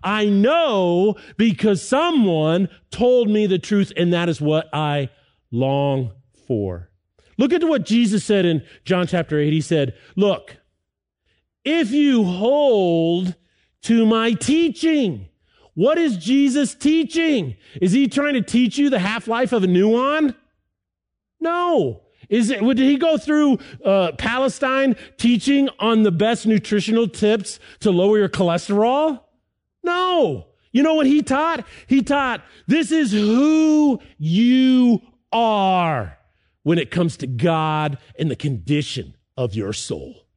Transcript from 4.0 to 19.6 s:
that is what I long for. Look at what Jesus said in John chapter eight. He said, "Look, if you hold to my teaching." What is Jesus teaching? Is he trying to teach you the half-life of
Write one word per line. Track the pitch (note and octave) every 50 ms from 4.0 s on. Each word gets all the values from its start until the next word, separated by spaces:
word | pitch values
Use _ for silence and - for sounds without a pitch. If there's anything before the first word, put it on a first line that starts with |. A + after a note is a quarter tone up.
| F3 F3 F3
that | E3+ E3+ E3+
is | D#3+ -
what | D3+ D3+ D#3 D#3 D#3+ - -
I | D3 D#3 D3+ D3 D3 C#3 B2+ _ _ _ _ _ _ _ _ -
long | A#2+ C3 C3+ C3+ C#3 C#3 C#3 C3+ C3+ C3 A#2 F#2+ - _ _ _ _ _
for. | _ B2+ A2 G2+ F#2+ F2+ E2+ F2 - _ _ _ _ _ _ _ _ _ -
Look | A#3 C#4+ E4
at | F4+ D#4+
what | D#4+ D#4 C4 F3+
Jesus | - G#3 A#3 A#3+ G#3 G3+ G#3 -
said | - G#3+ G3+ F#3
in | F3 E3 D3+ - - - - _
John | - F#3 F3+ F3+
chapter | D#3+ - F3 D#3+ - D3+ D3
eight. | D3 D3+ D3+
He | D#3+
said, | D3 - E3+ D#3 C#3 C3 - _ _ - -
"Look, | - G3 G3+ F#3 A2 - - - _ _ _ _ _ _ _ _ _ _ _ _ _ _ _ _ _ _ _ _ _ _
if | C4+ D4+ E4+ D#4+ G3+ A#3+
you | D4 D4 C#4+ C4+ A#3 G#3+
hold | F3+ F3+ F3+ G#3 A#3 C#4 D4 D4 C#4 A#3+ G#3 F#3+ F3 E3+ E3 E3 E3 E3+ F3 F#3 F3+ F3 _ _ _ _ _ _ _ _ _ _
to | - A#3 A#3 A3+
my | A3 A3+ A3+ A3+ A#3 A#3
teaching." | F3 - - C#4 D#4+ E4+ D#4+ A#3+ - - D#4+ D#4+ D4 C4 G3+ D3+ G#2 F#2 E2 _ _ _ _ _ _ _ _ _
What | D#3 F3 C4 D#4 E4+
is | E4+ D#4 A3+
Jesus | F3+ D#3 F#3 C4 C#4 C#4 C#4+ B3 C#4+ C#4+ A3+ -
teaching? | _ - C#4+ D#4 E4 D#4+ - - D#4+ E4 D#4+ D4 B3 F3 C3+ A2 - _ _ - C3+
Is | - F#3 E3+
he | C4 C#4 A#3+
trying | - - C#4+ D4 C#4+
to | B3+ G3+
teach | - - A#3 B3+ A#3 -
you | C#4 C#4+ C#4+
the | C4+ A3
half-life | F3+ G3 G#3+ A#3 G3+ A3 A3 A#3 B3+ F#3+ B3+
of | A#3